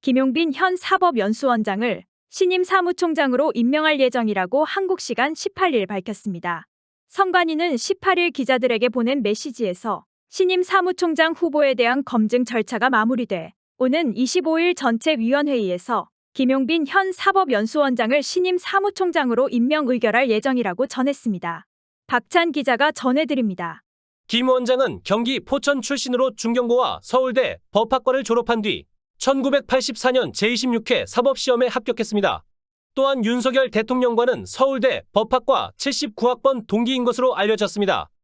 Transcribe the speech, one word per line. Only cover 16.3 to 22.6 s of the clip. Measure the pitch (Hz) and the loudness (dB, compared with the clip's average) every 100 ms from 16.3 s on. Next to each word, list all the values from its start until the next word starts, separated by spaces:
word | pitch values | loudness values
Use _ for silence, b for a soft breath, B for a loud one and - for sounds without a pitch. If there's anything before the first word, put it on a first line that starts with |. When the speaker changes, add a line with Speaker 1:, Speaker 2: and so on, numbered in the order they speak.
Speaker 1:
김용빈 | - 254 269 254 330 285 | -2 0 2 2 0 0
현 | 392 381 | 0 0
사법연수원장을 | 359 392 392 370 220 220 311 285 247 220 285 | 0 2 2 2 0 0 0 0 2 0 0
신임 | 269 359 359 359 | 0 0 0 0
사무총장으로 | - 392 403 403 370 339 262 233 269 | 0 -2 -2 -2 -2 0 0 2 2
임명 | 240 240 302 277 | 2 2 2 0
의결할 | 247 226 226 262 | 0 2 2 2
예정이라고 | 214 269 254 220 180 269 | 0 0 -2 -2 -2 -4
전했습니다. | - 262 277 240 185 170 165 - _ _ _ _ | -2 -2 -2 -4 -4 -6 -10 -14 _ _ _ _
박찬 | 247 - 359 339 | -4 0 0 2
기자가 | 294 | 0